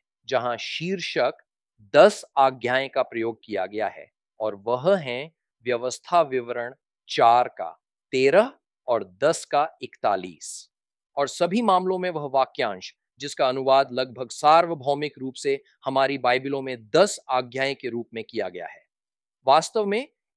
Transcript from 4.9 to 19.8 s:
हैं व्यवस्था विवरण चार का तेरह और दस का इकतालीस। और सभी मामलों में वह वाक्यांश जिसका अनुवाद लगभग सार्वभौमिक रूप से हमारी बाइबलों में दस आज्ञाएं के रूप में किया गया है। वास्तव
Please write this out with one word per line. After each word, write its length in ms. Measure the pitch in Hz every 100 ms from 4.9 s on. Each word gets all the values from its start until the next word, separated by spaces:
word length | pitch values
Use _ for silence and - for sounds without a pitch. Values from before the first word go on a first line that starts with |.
| 196
हैं 360 | 135 120 156 _ _ _
व्यवस्था 580 | 120 120 123 - - 175
विवरण 520 | 147 131 117 120 120 139 _ _ -
चार 400 | - 117 120 123
का 340 | - 85 82 _ _ _
तेरह 420 | 131 135 170 247 - _ _ -
और 300 | 113 95 92
दस 240 | 139 165
का 260 | - 147 156 -
इकतालीस। 840 | 131 _ 113 98 90 78 - - - _ _ _ _ -
और 120 | 139
सभी 340 | - 175 208
मामलों 360 | 226 185 185 185
में 120 | 180
वह 200 | 160 143
वाक्यांश 600 | 135 131 - 120 92 - - _ -
जिसका 300 | 139 - 135
अनुवाद 400 | 131 131 135 135
लगभग 360 | 123 131 120 123
सार्वभौमिक 800 | - 151 160 170 165 131 147 151 135
रूप 160 | 131
से 280 | 127 143 139 _ _
हमारी 340 | 139 135 135 139
बाइबलों 440 | 123 127 135 139
में 260 | 131 123 110
दस 320 | 156 202 - -
आज्ञाएं 460 | 127 127 127 135 139
के 120 | 123
रूप 200 | 117 117
में 100 | 113
किया 240 | 110 113 95
गया 180 | 90 82
है। 160 | - _ _ _ _ _ _ 131
वास्तव 400 | 147 165 226